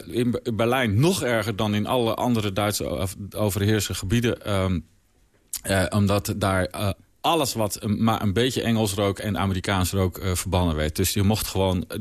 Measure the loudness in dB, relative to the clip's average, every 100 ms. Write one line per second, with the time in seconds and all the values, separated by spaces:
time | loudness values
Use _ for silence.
0 | -2 0 0 0 -2 0 2 2 2 4
1 | 4 2 0 0 0 -2 0 0 0 2
2 | 0 0 0 0 0 0 0 0 -4 -4
3 | -4 -6 -8 -2 0 2 2 2 0 -4
4 | 0 0 2 -2 -2 0 0 -2 -4 _
5 | _ _ _ _ _ -8 -2 0 2 2
6 | 2 2 -2 -2 0 0 -2 -2 -4 -4
7 | _ _ 0 0 0 -2 -4 -2 -2 0
8 | 2 2 0 0 0 0 0 2 0 0
9 | 0 -2 -4 -2 0 -2 0 0 0 0
10 | 0 0 -4 -2 0 0 2 0 -2 0
11 | 0 2 2 2 -2 0 0 0 -4 -4